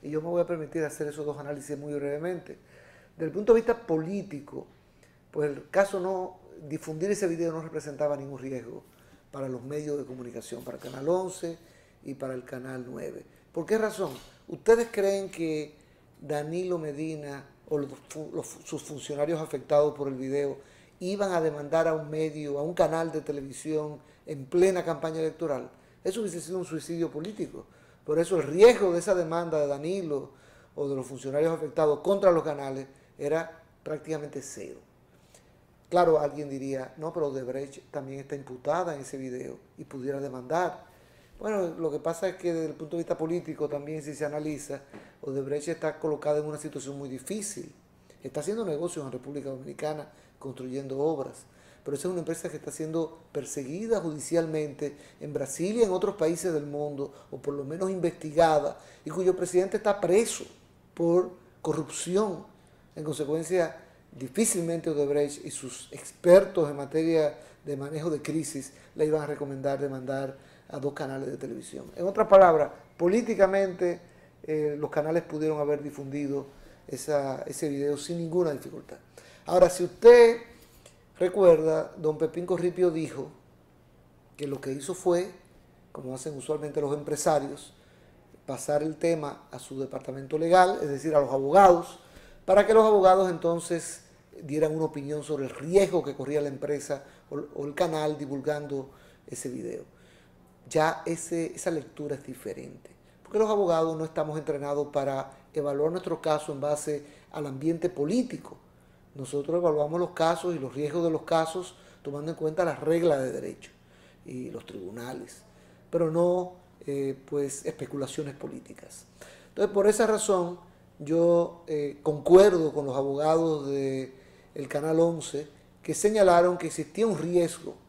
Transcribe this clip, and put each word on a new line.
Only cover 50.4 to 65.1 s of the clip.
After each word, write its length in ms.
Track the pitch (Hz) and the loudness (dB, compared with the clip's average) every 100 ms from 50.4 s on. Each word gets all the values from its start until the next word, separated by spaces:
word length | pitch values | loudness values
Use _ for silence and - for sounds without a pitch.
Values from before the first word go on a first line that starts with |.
construyendo 580 | 139 123 127 131 139 135 | -14 -12 -8 -8 -6 -2
obras, 460 | 151 151 131 - - - - - | -2 -2 -6 -10 -20 -20 -20 -14
pero 120 | - 139 | -8 -6
esa 120 | 180 | -4
es 40 | |
una 80 | 180 | -4
empresa 300 | 160 160 170 | -6 -6 -8
que 60 | 147 | -10
está 160 | - | -12
siendo 500 | - 156 160 160 - - | -10 -4 -2 -4 -8 -10
perseguida 680 | 147 127 - 131 170 226 220 | -10 -8 -8 -8 -8 -2 0
judicialmente 960 | 165 151 - 165 165 156 151 139 147 - - - | 0 -6 0 0 0 -2 -4 -6 -8 -8 -20 -14
en 120 | 151 | -8
Brasil 440 | 151 135 - 175 226 | -6 -6 -4 -4 2
y 60 | |
en 100 | 220 | 2
otros 240 | 180 214 - | 2 -2 0
países 360 | 160 170 185 | 0 0 -2
del 140 | 156 147 | -2 -4
mundo, 460 | 143 147 143 139 - - | -6 -6 -6 -8 -10 -16
o 80 | 139 | -10
por 160 | 143 | -6
lo 80 | 143 | -6
menos 260 | 139 165 190 | -8 -4 -4
investigada, 880 | 190 170 - 160 147 165 151 143 - - - | -2 -2 -4 -4 4 6 6 2 -6 -18 -16
y 60 | - | -10
cuyo 260 | 156 185 180 | 0 0 2
presidente 400 | 180 180 190 208 | 2 2 2 0
está 240 | 208 202 | 0 0
preso 440 | 170 190 226 - - - _ _ _ | 4 4 2 -4 -12 -20 _ _ _
por 360 | - 170 175 180 - - _ | -2 2 4 2 -8 -20 _
corrupción. 840 | - 151 147 - 170 185 214 160 - - - _ _ - | -4 -4 -6 -10 -2 0 0 -4 -12 -20 -20 _ _ -10
En 80 | |
consecuencia, 760 | 156 147 143 160 156 180 160 - - - _ 131 | -8 -4 -2 -2 0 0 0 -4 -20 -20 _ -14
difícilmente 720 | 131 - 220 190 165 165 160 | -8 0 0 0 -2 -2 -2
Odebrecht 540 | 147 143 | 0 0